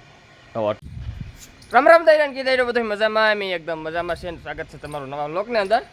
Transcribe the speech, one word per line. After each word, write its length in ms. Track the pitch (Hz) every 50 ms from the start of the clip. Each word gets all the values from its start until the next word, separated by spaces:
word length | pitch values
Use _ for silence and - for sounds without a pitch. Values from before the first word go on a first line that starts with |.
| - - - - - - - - - - -
તો 180 | 117 107 104 107 - - - - - - - - - - - - - - - - - - -
રામ 160 | 208 240 285 320
રામ 180 | 330 330 339
દૈરાન 280 | 330 311 302 302 277 254
કી 100 | 269 262
દૈરો, 220 | 262 262 254 247
બધું 200 | 240 233 240 233
મજામાં? 440 | 214 208 202 220 214 220 220 220 214
અમે 200 | 214 208 196 190
એકદમ 260 | 180 170 156 165 165 160
મજામાં 380 | 156 160 160 170 170 175 165
છે 140 | - - 175
ને 80 | 170 143
સ્વાગત 280 | - 151 147 151 156
છે 120 | - - 143
તમારું 320 | - 147 151 147 139 131
નવા 160 | 143 147 147
વ્લોગની 320 | 147 156 180 208 233 240 220
અંદર. 240 | 196 190 214 254 392 -